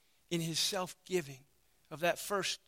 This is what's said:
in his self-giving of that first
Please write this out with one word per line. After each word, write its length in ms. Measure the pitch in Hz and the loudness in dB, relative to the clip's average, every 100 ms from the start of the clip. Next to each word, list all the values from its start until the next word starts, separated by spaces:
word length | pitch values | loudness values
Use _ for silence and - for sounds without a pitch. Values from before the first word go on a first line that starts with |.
| _ _ _ | _ _ _
in 120 | 170 | -2
his 180 | 165 156 | 0 0
self-giving 840 | - 196 185 - - 180 139 131 - _ _ _ _ | 0 0 -4 -6 -2 0 0 -8 -18 _ _ _ _
of 100 | 151 | 0
that 180 | 170 143 | 2 2
first 400 | - 202 175 - | 0 0 0 -2